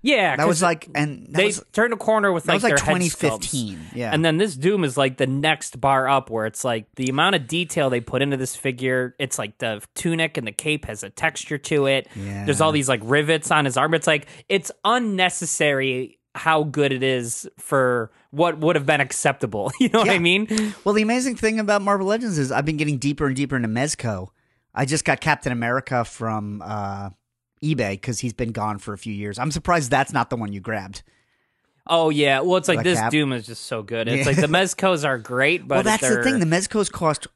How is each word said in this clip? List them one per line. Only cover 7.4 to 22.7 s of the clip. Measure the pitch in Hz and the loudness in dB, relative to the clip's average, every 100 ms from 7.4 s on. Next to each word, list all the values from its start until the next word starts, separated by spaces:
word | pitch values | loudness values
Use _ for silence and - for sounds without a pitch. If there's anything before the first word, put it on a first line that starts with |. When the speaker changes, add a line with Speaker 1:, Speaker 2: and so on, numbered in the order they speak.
| 123 | -2
Speaker 1:
detail | 165 175 - 139 | -4 -2 0 0
they | 123 | 0
put | 117 127 | -2 -2
into | 143 135 | 0 -2
this | 131 - | -4 -4
figure. | 135 123 131 127 127 _ | -6 -2 -2 0 -2 _
It's | 135 - | -6 -6
like | 107 - | -8 -6
the | 120 107 - | -6 -6 -10
tunic | - 170 165 160 156 | -6 -2 0 -2 -2
and | 113 | -6
the | |
cape | 101 151 151 - | -6 -4 -4 -6
has | 107 | -12
a | 98 | -12
texture | - 160 - - 147 | -4 -4 -4 -8 -8
to | - 151 | 0 0
it. | 139 135 - 107 | 2 0 -2 -12
Speaker 2:
Yeah. | 98 98 101 | -10 -6 -2
Speaker 1:
There's | 139 | 2
all | 156 | 2
these, | 151 131 | 2 0
like, | 120 | -2
rivets | 107 143 151 160 - | 2 2 2 0 2
on | 151 139 | 2 2
his | 127 | 0
arm. | 151 | 2
It's | 160 165 | 2 2
like, | 151 - - - | 0 -2 -20 -2
it's | 196 - - 202 247 226 190 180 | -2 -2 -4 0 0 0 0 0
unnecessary | - 165 - 151 135 135 127 127 _ _ | 0 -6 0 2 2 0 -2 -6 _ _
how | - 165 160 | -4 2 2
good | 151 143 143 | 2 0 0
it | 131 | 2
is | 135 127 117 - - _ | 0 0 -2 -8 -12 _
for | - 139 127 123 110 _ _ | -2 2 2 2 -2 _ _
what | 143 170 156 | 0 0 2
would | 156 160 | 2 2
have | 139 | 2
been | 147 | 2
acceptable. | 135 - 147 131 120 104 101 - | 2 2 0 0 -4 -2 -4 0
<laughs> | |
You | 254 | 2
know | 226 | 4
what | 208 | 4
I | |
Speaker 2:
Yeah. | 185 | 4
Speaker 1:
mean? | 170 185 214 214 214 - | 4 2 2 0 -2 -2
Speaker 2:
Well, | 196 | 0
the | 208 | 2
amazing | 214 247 254 233 | 2 0 -2 0
thing | 226 220 | 0 0
about | 208 208 | 2 2
Marvel | 202 202 190 | 2 0 2
Legends | 226 240 160 | 0 0 -2
is | 135 | 0
I've | 120 | 0
been | 147 | 0